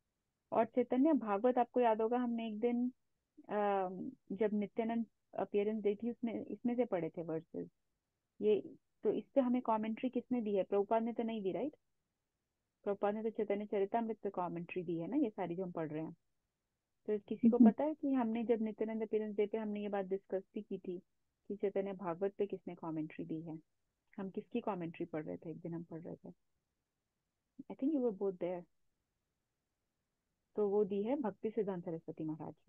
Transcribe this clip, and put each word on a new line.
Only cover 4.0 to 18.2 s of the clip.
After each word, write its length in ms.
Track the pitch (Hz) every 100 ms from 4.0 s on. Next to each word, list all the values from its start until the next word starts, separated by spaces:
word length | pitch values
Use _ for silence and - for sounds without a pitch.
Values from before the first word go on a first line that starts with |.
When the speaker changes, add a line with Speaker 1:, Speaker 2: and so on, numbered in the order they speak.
| - - -
Speaker 1:
जब 180 | 196 214
नित्यानंद 540 | 208 202 - 226 233 220 _ _
appearance 480 | - 190 202 208 220
day 120 | 202
थी, 160 | 208 233
उसमें, 340 | 240 226 208 -
इसमें 300 | 208 240 240
से 80 |
पढ़े 260 | 233 185 160
थे 120 | 170
verses। 460 | 165 160 160 - 170 _ _ _ _ _ _ -
ये, 360 | 208 202 - - _ _
तो 100 | 214
इस 120 | 208 -
पे 120 | 277
हमें 220 | 247 247
commentary 480 | 247 220 220 220 262
किसने 300 | 247 - 247
दी 140 | 214
है? 80 | 202
प्रभुपाद 400 | 185 202 202 226
ने 100 | 226
तो 100 | 233
नहीं 200 | 226 226
दी, 100 | 190
right? 240 | 175 269 - _ _ _ _ _ _ _ _ _ _
प्रभुपाद 300 | 202 202 202
ने 80 | 214
तो 80 | 220
चैतन्य 360 | 214 208 202 208
चरितमृत 520 | 208 196 233 226 214
पे 120 | 202
commentary 520 | 190 175 170 175 185
दी 160 | 175 165
है 100 | 165
ना, 80 | 269
ये 140 | 233
सारी 260 | 214 175 170
जो 80 |
हम 60 | 180
पढ़ 200 | 175 156
रहे 140 | 151
हैं। 120 | 160 170 _ _ _ _ _ _ _ _ -
तो 120 | 214
किसी 300 | - 214 226
को 80 | 240
Speaker 2:
हम्म। 140 | 226
Speaker 1:
पता 140 | -
है 100 | 294
कि 180 | 320 277
हमने 320 | 262